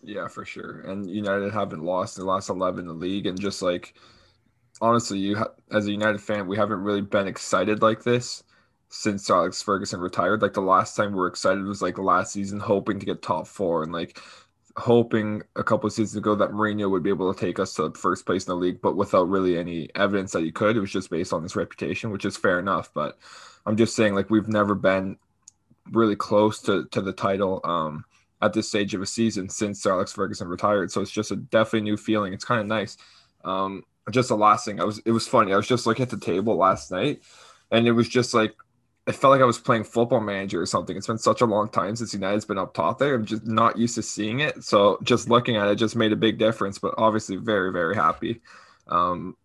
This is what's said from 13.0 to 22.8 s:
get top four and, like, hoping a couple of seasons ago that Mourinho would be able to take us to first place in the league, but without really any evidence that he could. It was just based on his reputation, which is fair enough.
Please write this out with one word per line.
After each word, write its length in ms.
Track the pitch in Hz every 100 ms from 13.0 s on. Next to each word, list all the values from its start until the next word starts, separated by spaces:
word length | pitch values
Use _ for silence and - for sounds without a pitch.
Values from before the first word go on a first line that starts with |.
| 101
get 160 | 87
top 240 | - 85 85
four 380 | - 92 82
and, 80 | 80
like, 280 | 85 87 - - - _ _ _ -
hoping 640 | - 120 117 113 104 107 - -
a 80 |
couple 220 | - 107 107
of 80 |
seasons 240 | - 104 101
ago 160 | 107
that 200 | 104 98
Mourinho 360 | 104 107 104 101
would 140 | 95
be 80 | 98
able 200 | 92 92
to 80 | 98
take 200 | - -
us 160 | 95 -
to 160 | 78
first 320 | - 95 90 -
place 220 | 92 -
in 40 |
the 40 | 90
league, 260 | 90 -
but 140 | 98 73
without 340 | 101 98 90
really 300 | 95 92 85
any 300 | 87 85 -
evidence 380 | - 101 98 92
that 100 | 92
he 100 | 80
could. 240 | - 107 113
It 40 |
was 120 | 98
just 200 | 98 -
based 220 | 80 92
on 100 | 87
his 120 | 80 104
reputation, 540 | 85 - 76 92 113
which 160 | 98 101
is 100 | -
fair 220 | 104 90
enough. 340 | 95 85